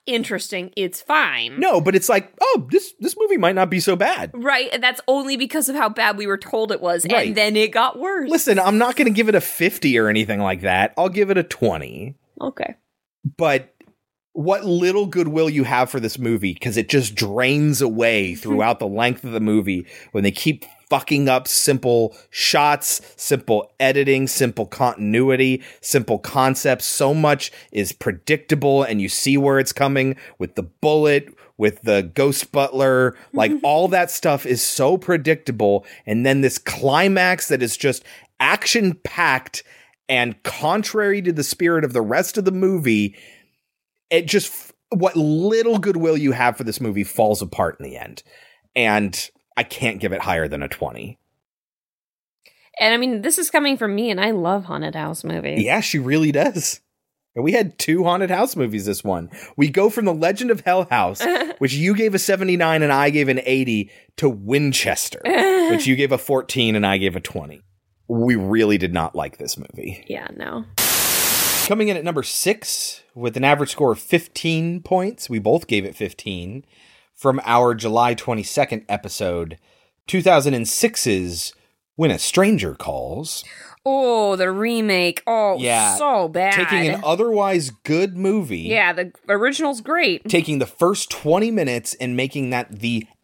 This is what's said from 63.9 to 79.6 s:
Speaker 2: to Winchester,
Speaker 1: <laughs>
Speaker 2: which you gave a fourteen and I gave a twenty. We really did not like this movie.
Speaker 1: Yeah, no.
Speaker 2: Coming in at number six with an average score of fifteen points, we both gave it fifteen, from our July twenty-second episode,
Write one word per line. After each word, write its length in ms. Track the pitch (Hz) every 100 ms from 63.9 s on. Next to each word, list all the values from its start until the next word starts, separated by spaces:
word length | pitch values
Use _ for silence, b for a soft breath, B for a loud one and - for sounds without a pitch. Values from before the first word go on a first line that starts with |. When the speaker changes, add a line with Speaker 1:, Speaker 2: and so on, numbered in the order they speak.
| b b -
Speaker 2:
to 120 | 147
Winchester, 920 | 107 98 143 143 131 - - - -
Speaker 1:
<laughs> 460 | - 359 381 381 330
Speaker 2:
which 160 | 339 269
you 80 | 131
gave 160 | 139
a 60 | 135
fourteen 580 | - 135 - 131 113 107
and 100 | 98
I 120 | 98
gave 180 | 95 87
a 40 |
twenty. 420 | - 90 73 73 _ _ _ _ -
We 280 | 117 123 113
really 420 | 95 113 107 104
did 160 | 90
not 220 | 87 80 80
like 220 | 71 -
this 200 | 69 71
movie. 460 | - - - 90 -
Speaker 1:
Yeah, 200 | - - -
no. 300 | - 233 220 - - - - - - - - - -
Speaker 2:
Coming 220 | 208 208
in 80 | 180
at 60 | 165
number 180 | 151
six 800 | - - 180 220 - - - - _
with 220 | 120 120 127
an 60 |
average 280 | 135 143 139
score 200 | - 135
of 80 | 107
fifteen 840 | - 170 - - 165 160 165 175
points, 480 | - 185 190 240 -
we 100 | 113
both 280 | 104 135 -
gave 160 | 104
it 120 | 95 -
fifteen, 680 | 101 - 104 92 87 127 - b b b b _
from 240 | 139 131
our 320 | 107 120 123 113
July 380 | 113 113 120 117
twenty-second 680 | - 110 101 - 139 110 -
episode, 680 | 101 98 - 95 87 82 80